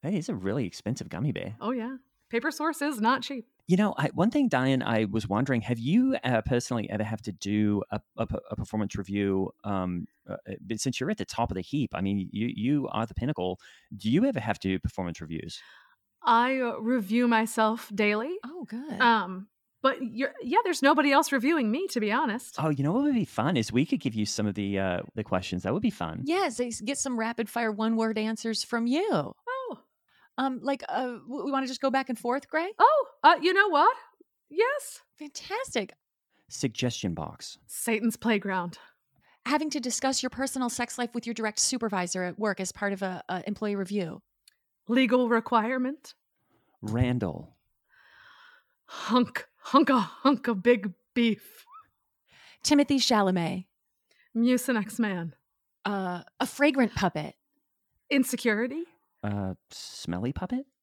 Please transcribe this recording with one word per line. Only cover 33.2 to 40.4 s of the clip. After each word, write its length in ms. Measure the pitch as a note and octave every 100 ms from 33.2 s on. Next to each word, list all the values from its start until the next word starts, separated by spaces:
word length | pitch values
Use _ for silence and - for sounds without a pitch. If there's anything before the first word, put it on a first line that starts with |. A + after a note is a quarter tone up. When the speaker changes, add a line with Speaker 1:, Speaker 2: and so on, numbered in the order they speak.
Speaker 2:
uh, 120 | D4+ E4
you 140 | D#4
know 140 | F#4+ G#4
what? 260 | D4+ F#4 C5 - _ _ _ _
Yes. 500 | D4+ A#4 C#5+ - - _ _
Speaker 3:
Fantastic. 760 | D4 - - G#4 C5 B3+ G3 - _ _ _ _ _
Speaker 1:
Suggestion 680 | - C3+ - B2 - G2
box. 420 | E2 D#2 D#2+ - - _
Speaker 2:
Satan's 500 | - - A3 A3+ -
playground. 640 | A3+ G#3+ G3 F#3 F3 E3 - _ _ _ _ _ -
Speaker 3:
Having 240 | D4 D#4
to 100 | D4+
discuss 420 | B3+ A3+ C4+ C4
your 80 | B3+
personal 380 | -